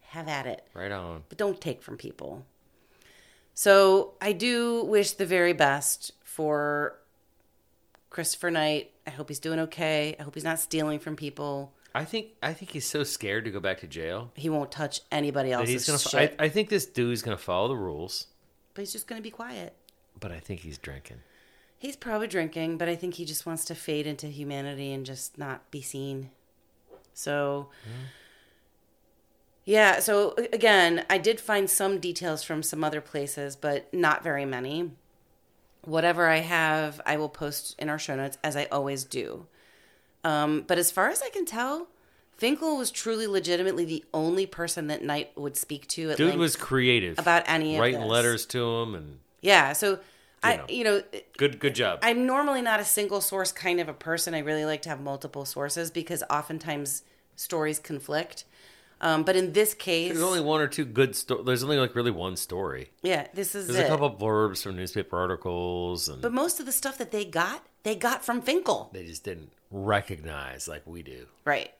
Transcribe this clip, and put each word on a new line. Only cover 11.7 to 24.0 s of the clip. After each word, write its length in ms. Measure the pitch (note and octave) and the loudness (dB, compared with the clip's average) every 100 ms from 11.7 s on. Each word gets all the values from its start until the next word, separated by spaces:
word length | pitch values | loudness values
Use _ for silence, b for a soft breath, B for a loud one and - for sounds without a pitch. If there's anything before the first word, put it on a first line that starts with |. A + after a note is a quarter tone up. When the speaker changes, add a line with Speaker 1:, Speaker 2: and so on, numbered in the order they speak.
| b b | b b
Speaker 2:
I 100 | - | -6
think, 240 | D#3 A3 A3 _ | -4 -6 -8 _
I 120 | C#3 | -6
think 160 | D#3+ F3+ | -6 -10
he's 160 | D#3 - | -8 -4
so 160 | D3+ | -2
scared 400 | D3 - G#2 G#2 | -2 -4 -2 -2
to 60 | A2 | -2
go 100 | G2+ | -4
back 200 | F#2+ F#2+ | -2 -4
to 60 | E2+ | -6
jail. 440 | D#2+ D#2+ F#2 A#2+ | -8 -6 -6 -10
Speaker 1:
He 140 | - D3+ | -8 -4
won't 240 | D#3 C#3 | -2 -4
touch 300 | - D3+ - - | -6 -6 -6 -6
anybody 380 | D3 C#3+ C#3 C3 | -4 -2 0 0
Speaker 2:
That 60 | B2 | 0
Speaker 1:
else's 160 | A#2 | 0
Speaker 2:
he's 140 | B2 B2 | 0 0
gonna 120 | C#3+ | 0
fo- 100 | - | 0
Speaker 1:
shit. 260 | D3 D3 - | 4 2 2
Speaker 2:
I, 60 | |
I 40 | D#3 | 0
think 220 | D#3+ G#3+ | 2 0
this 160 | G3+ - | 0 -2
dude's 340 | - A#2+ A#2 | -2 0 0
gonna 160 | A#2 G2 | -4 -6
follow 320 | - F2+ G#2+ | -2 0 0
the 80 | B2+ | -2
rules. 520 | F#2+ D2 F2+ - - _ _ _ _ | -6 -6 -8 -8 -10 _ _ _ _
Speaker 1:
But 100 | - | -14
he's 100 | G3+ | -10
just 140 | A3 - | -10 -10
gonna 120 | A3+ | -10
be 120 | A3 | -12
quiet. 420 | A3 A#3 A#2+ F2 - _ _ _ - | -12 -12 -10 -12 -14 _ _ _ -14
Speaker 2:
But 140 | G#2 | -12
I 60 | E2 | -12
think 220 | - F2+ | -10 -10
he's 180 | E2+ C#2+ | -10 -12
drinking. 400 | - C2+ - A#1+ - b b b b b | -12 -14 -16 -20 -20 b b b b b
Speaker 1:
He's 200 | C4+ C#4 | -14 -12
probably 320 | B3+ G#3+ A3 | -6 -4 -2
drinking, 500 | F#3+ D#3+ E3 D#3+ E3 | -2 -2 -2 -4 -2
but 100 | E3+ | -2
I 60 | E3+ | -2
think 180 | F3+ | -4
he 100 | F3 | -6
just 200 | E3 D#3 - | -6 -6 -6
wants 180 | E3 - | -6 -6
to 80 | |
fade 320 | D#3+ - D3+ | -8 -4 -4